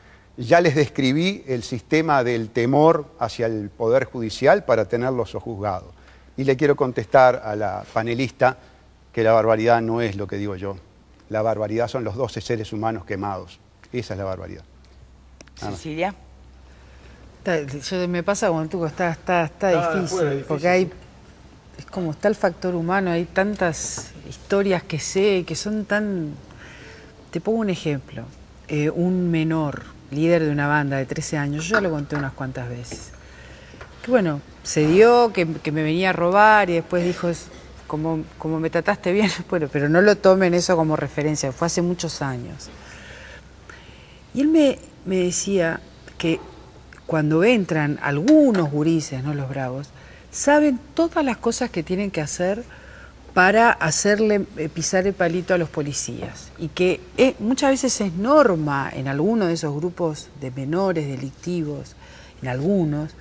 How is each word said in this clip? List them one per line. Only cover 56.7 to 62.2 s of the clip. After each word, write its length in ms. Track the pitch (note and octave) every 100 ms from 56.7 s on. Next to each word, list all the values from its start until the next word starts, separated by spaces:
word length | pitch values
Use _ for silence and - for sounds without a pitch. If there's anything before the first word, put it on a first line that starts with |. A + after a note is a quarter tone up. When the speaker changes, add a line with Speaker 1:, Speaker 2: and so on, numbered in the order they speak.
| - F#3 - - -
Speaker 3:
eh, 180 | C4 -
muchas 320 | G#3+ C4 C#4
veces 300 | C4+ B3+ -
es 120 | G3
norma 760 | E3+ A#3 D4+ A#3+ E3 D3 C#3 C3+
en 160 | - C3+
alguno 380 | C#3 F#3 A3+ F3+
de 80 |
esos 200 | E3 D#3
grupos 540 | C#3+ F3 E3+ E3 D3 - -
de 100 | C3+
menores 560 | B2+ C3+ F3 G3 E3 C#3+
delictivos, 880 | C3 C3+ - F3 F3 D3+ C#3 C3 - - -